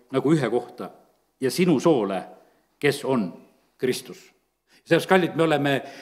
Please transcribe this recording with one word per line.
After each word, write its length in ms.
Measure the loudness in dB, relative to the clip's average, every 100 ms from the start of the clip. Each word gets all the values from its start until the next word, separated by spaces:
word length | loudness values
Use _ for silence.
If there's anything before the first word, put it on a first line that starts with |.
| -8
nagu 200 | -2 2
ühe 180 | 2 0
kohta 400 | -2 -4 -14 -16 -16 _ _ _ -6
ja 100 | -4
sinu 280 | 0 2 4
soole, 420 | 4 2 0 -4 -8 -18 _ _ _ _
kes 260 | -2 -2
on 260 | -2 -2 -2 -6 -20 _ _ -6
Kristus. 420 | -4 -4 -8 -20 -20 _ _ _ _ _
Sellepärast, 240 | -2 0 4
kallid, 280 | 2 2 0
me 100 | 0
oleme 280 | 2 0 -2 -4 -18